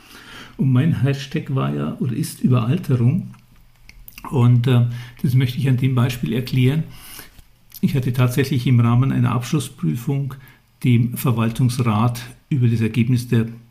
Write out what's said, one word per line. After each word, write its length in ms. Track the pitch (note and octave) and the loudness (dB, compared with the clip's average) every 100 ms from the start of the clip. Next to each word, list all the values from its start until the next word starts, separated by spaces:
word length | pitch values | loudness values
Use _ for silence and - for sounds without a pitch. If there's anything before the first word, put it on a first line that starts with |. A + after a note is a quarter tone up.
| - - - - - - | -20 -20 -20 -20 -14 -4
Und 140 | C#3 | 0
mein 320 | B2 - - | 2 2 0
Hashtag 500 | C#3 C#3 - D#3+ - | 0 -2 -4 -8 -4
war 220 | C3+ C#3 | -4 -4
ja 220 | C#3+ D3 - | -4 -6 -4
oder 160 | C3 | -6
ist 280 | - - - | -4 -6 -2
Überalterung. 920 | - A#2+ A2+ E3 - B2 A#2+ E3+ - - _ - - _ - - - - - | 2 2 2 -2 0 0 2 0 -4 -12 _ -20 -20 _ -20 -20 -20 -18 -6
Und, 360 | C3 A#2+ B2 A#2+ | 2 4 4 4
äh, 180 | B2 A#2 - - - | 2 2 -2 -14 -6
das 100 | D3 | 0
möchte 240 | B2+ C3 - | 2 0 -2
ich 100 | B2+ | 0
an 80 | B2 | 2
dem 160 | C3+ | 2
Beispiel 400 | B2+ A#2 - C3+ | 2 0 -2 -4
erklären. 480 | A2 - C3 B2+ D3+ D#3+ - - - - - - _ _ - | -4 -2 0 2 2 -4 -10 -20 -20 -20 -20 -20 _ _ -4
Ich 140 | - | -2
hatte 180 | C#3 B2+ | 0 -2
tatsächlich 540 | B2 B2+ A#2+ C3+ B2 B2 | 2 0 2 0 0 2
im 120 | B2 | 4
Rahmen 340 | A#2 A#2+ C3 | 4 4 2
einer 200 | C3 A#2+ | 2 0
Abschlussprüfung 1000 | G#2+ A#2+ D#3 - - E3 C3+ B2 C#3 C#3 - - - _ _ | 0 -2 -4 -4 -6 -4 -4 -2 -4 -4 -8 -18 -20 _ _
dem 320 | C3+ A#2+ A#2+ - | 2 2 2 -2
Verwaltungsrat 1040 | C#3 A2+ A2+ A2+ B2+ - A#2 G#2 A#2+ A#2+ - - - | -2 0 0 0 0 0 0 2 0 -2 -10 -16 -6
über 180 | D3 A#2+ | 0 2
das 140 | A2+ | 2
Ergebnis 460 | A2 A2+ A#2 B2+ - | 0 0 0 0 0
der 180 | A#2 A2 - - | 0 -2 -6 -16